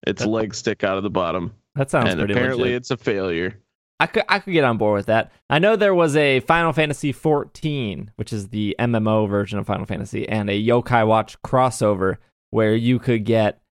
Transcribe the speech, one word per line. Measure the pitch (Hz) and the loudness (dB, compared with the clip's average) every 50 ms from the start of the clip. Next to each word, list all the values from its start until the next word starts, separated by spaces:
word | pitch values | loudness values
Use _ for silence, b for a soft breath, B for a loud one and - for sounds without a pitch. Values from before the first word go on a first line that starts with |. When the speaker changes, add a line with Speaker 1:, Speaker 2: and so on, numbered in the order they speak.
| - - | -4 -4
Speaker 1:
Its | 101 - - | -4 -2 -2
Speaker 2:
That | 107 | -2
Speaker 1:
legs | 110 113 110 107 95 - | 0 -2 -2 -4 -6 -6
stick | - - 107 _ - | -4 -4 -4 _ -2
out | 101 95 95 | -2 -2 0
of | 95 | -2
the | 104 | -2
bottom. | 87 95 90 82 82 92 87 - 113 _ _ _ _ | -2 -2 -2 0 -2 -4 -4 -6 -10 _ _ _ _
Speaker 2:
That | 143 139 - | -6 -6 0
sounds | - 156 120 92 | 0 0 2 2
Speaker 1:
And | 92 82 | 0 0
Speaker 2:
pretty | 73 98 101 | -2 0 0
Speaker 1:
apparently | 120 123 127 131 120 123 | 0 0 0 -2 -2 -2
Speaker 2:
legit. | 127 123 123 | -2 -2 -4
Speaker 1:
it's | 123 - | -4 -6
a | 127 117 | -6 -4
failure. | - - 110 98 95 95 85 82 87 92 - - _ _ _ _ _ _ _ _ | -2 -4 -2 -2 -2 -2 -2 -2 -4 -4 -6 -10 _ _ _ _ _ _ _ _
Speaker 2:
I | 156 170 | -4 -2
could, | - 226 202 - | 0 -4 0 0
I | 185 202 | -2 -2
could | - - 185 | -2 0 0
get | 165 143 | 2 2
on | 127 117 110 | 2 2 2
board | 107 107 104 101 | 0 0 0 0
with | 98 | 0
that. | - 107 113 110 - b b b _ | 0 0 0 0 -2 b b b _
I | 143 147 | 0 2
know | 165 208 226 | 4 4 2
there | 202 208 202 190 | 4 2 2 4
was | 175 170 160 139 | 4 4 4 4
a | 156 151 143 135 131 | 4 4 4 2 2
Final | 123 - 160 170 170 165 151 | 2 2 2 2 2 0 2
Fantasy | 151 156 147 143 - - 147 | 2 0 0 0 -4 -4 -4
fourteen, | 127 - - 160 151 143 - - _ - - 156 147 143 127 107 92 - 101 107 - | -4 -2 0 0 0 0 -2 -4 _ -8 -6 -6 -4 -4 -4 -4 -6 -8 -10 -14 -10
which | - 107 - - | -12 -10 -6 -6
is | 107 98 98 | -8 -8 -6
the | 117 110 107 104 95 - | -4 -4 -2 -2 -2 -2
M | 113 120 117 | -2 0 0
M | 113 107 110 | 0 2 2
O | 110 110 110 101 | 2 2 2 2
version | 101 101 101 95 - 101 | 0 -2 -2 -2 -4 -8
of | 95 - | -4 -4
Final | 101 98 - | -4 -4 -4
Fantasy, | - 107 85 92 101 - 110 - - | -6 -6 -8 -8 -8 -6 -6 -6 -4
and | - 110 104 101 | -4 -4 -2 0
a | 101 101 | -2 0
Yokai | 107 113 117 120 120 - 127 120 110 110 | 2 2 2 2 2 2 2 2 4 4
Watch | 110 110 107 - - - _ | 4 2 2 -2 -8 -16 _
crossover | - - 131 127 127 117 - 117 107 104 92 95 95 90 - _ _ _ _ _ _ | -2 0 2 2 2 0 0 0 0 2 2 0 -2 -2 -2 _ _ _ _ _ _
where | - 110 110 - 107 | -2 0 2 2 2
you | 117 117 120 127 120 | 2 2 2 0 0
could | - - 123 113 104 | 2 0 0 0 2
get | 98 113 113 110 104 - _ _ _ | 2 2 4 4 2 0 _ _ _